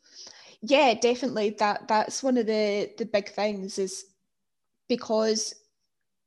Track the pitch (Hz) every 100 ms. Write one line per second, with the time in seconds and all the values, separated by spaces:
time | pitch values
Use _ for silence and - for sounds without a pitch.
0 | _ - - - - - 214 285 277 214
1 | 240 247 262 208 208 214 208 202 - 214
2 | - - 262 247 214 220 208 202 - -
3 | 220 208 202 - 208 208 190 202 190 -
4 | - _ _ _ _ _ _ _ - 240
5 | - 220 220 220 - - _ _ _ _
6 | _ _